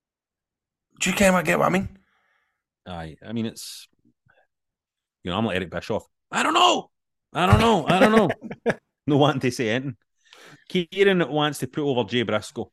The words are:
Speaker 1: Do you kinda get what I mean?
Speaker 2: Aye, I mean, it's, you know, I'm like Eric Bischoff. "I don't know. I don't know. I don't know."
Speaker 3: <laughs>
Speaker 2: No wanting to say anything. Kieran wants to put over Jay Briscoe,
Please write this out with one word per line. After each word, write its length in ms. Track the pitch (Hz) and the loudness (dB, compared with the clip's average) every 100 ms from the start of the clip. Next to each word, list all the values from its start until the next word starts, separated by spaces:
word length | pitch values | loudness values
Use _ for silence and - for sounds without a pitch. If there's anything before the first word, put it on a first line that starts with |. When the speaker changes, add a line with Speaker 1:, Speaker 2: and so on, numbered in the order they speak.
| _ _ _ _ _ _ _ _ _ - | _ _ _ _ _ _ _ _ _ -6
Speaker 1:
Do 100 | 185 | -4
you 60 | 185 | 2
kinda 260 | 190 185 | 4 4
get 160 | 160 165 | 2 2
what 80 | 147 | 2
I 20 | |
mean? 200 | 180 190 - _ _ _ _ _ _ _ _ 90 | 0 -2 -12 _ _ _ _ _ _ _ _ -14
Speaker 2:
Aye, 300 | 85 80 - 104 | -12 -12 -16 -10
I 80 | |
mean, 120 | 117 113 | -6 -6
it's, 420 | - - - - _ _ _ _ _ _ _ _ _ _ _ _ _ | -8 -16 -18 -20 _ _ _ _ _ _ _ _ _ _ _ _ _
you 60 | 90 | -6
know, 80 | 95 | -2
I'm 80 | 113 | -2
like 120 | 92 | -2
Eric 120 | 87 | -6
Bischoff. 360 | 85 - 104 - _ _ | -8 -6 -6 -8 _ _
"I 100 | 214 | -4
don't 120 | 277 | 0
know. 360 | 339 359 277 - _ _ _ _ | 2 2 0 -4 _ _ _ _
I 120 | 147 185 | -2 4
don't 140 | 202 | 4
know. 260 | 233 196 135 | 6 2 2
I 140 | 185 | 2
don't 120 | 220 | 4
know." 160 | 220 185 - - - 233 | 4 2 -2 -12 -8 -6
Speaker 3:
<laughs> 400 | - _ _ - | -6 _ _ 0
Speaker 2:
No 120 | 143 | 4
wanting 240 | 147 139 | 4 2
to 100 | 127 | -2
say 180 | - 110 | -2 -2
anything. 260 | 123 139 - _ _ _ - - - - | -4 -6 -12 _ _ _ -20 -20 -20 -6
Kieran 580 | 185 170 190 196 185 131 | -4 -4 2 2 2 0
wants 300 | 151 151 139 | 0 -2 -2
to 80 | 127 | -8
put 160 | 160 | -4
over 200 | 143 123 101 | -2 -2 -2
Jay 140 | 120 | -2
Briscoe, 480 | 107 107 - 120 98 | -2 -2 -4 -12 -14